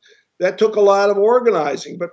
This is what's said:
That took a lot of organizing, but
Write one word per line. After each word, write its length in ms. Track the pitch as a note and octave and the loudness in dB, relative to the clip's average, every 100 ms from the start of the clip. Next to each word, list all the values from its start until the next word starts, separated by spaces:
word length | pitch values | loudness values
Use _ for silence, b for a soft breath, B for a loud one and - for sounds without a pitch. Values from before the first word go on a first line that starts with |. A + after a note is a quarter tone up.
| b b b - | b b b -6
That 180 | F3+ F3+ | -4 0
took 160 | A3 | -2
a 60 | G#3+ | 2
lot 300 | G3+ G3 G3+ | 2 4 2
of 80 | G3 | 2
organizing, 800 | G#3 B3 A#3 F#3 D3 C#3 - F3 | 2 2 2 0 -2 -6 -10 -12
but 140 | F3 | -10